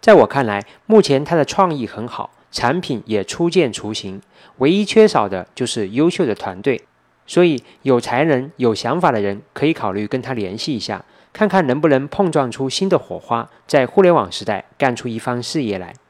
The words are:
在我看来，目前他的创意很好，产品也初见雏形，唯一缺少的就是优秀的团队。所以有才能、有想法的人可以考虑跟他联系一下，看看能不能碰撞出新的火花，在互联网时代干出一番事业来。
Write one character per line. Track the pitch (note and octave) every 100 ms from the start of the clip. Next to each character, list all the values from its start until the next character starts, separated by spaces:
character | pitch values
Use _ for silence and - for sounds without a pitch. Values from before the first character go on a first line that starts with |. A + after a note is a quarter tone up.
在 | - G3
我 | A2
看 | C#3 A#2+
来， | G2+ G2+ - -
目 | G#3+
前 | - C#3
他 | D3 E3+
的 | C#3
创 | - F#3+
意 | D3+ A2
很 | - A#2
好， | - - _ _
产 | - A#2+ E3
品 | F3+ A#2+ -
也 | G#2+
初 | F#2+ - E3+
见 | F3+ C#3+
雏 | G#2 G#2
形， | A2 G2+ F#2+ _ _ - _
唯 | C3+
一 | F#3+ G#3
缺 | A3 A3
少 | C#3 G#2
的 | F#2 F2+
就 | - B2
是 | - G2
优 | A2 E3
秀 | E3+ D#3
的 |
团 | G2+ - F#2
队。 | A#2+ B2 _ _ _ _ _
所 | -
以 | F3 C3+ - _
有 | C3+ B2
才 | - A#2+
能、 | D#3+ C3+ C3+ -
有 | B2
想 | G#2+ A#2 D#3
法 | F3+
的 | A#2
人 | G2+ G2 -
可 | - D3
以 |
考 | D#3+ G#2+
虑 | G2 G#2
跟 | C3
他 | B2
联 | B2+ F#2+ G#2
系 | -
一 | B2
下， | - G2 - _ _
看 | - G#3+
看 | F#3+ D3+
能 | C3
不 | D#3
能 | C3+ C#3
碰 | - G3
撞 | D#3 C3
出 | A2+ C3+
新 | - F#3+
的 | F3+
火 | - -
花， | - A#2 A#2 _ _
在 | D3 B2+
互 | -
联 | F3+
网 | E3 F#2
时 | - G#2
代 | G2+ - _
干 | C3+ A#2
出 | B2+
一 | A2+
番 | - A#2+
事 | A#2 E3
业 | A#2+ F#2+
来。 | F2+ -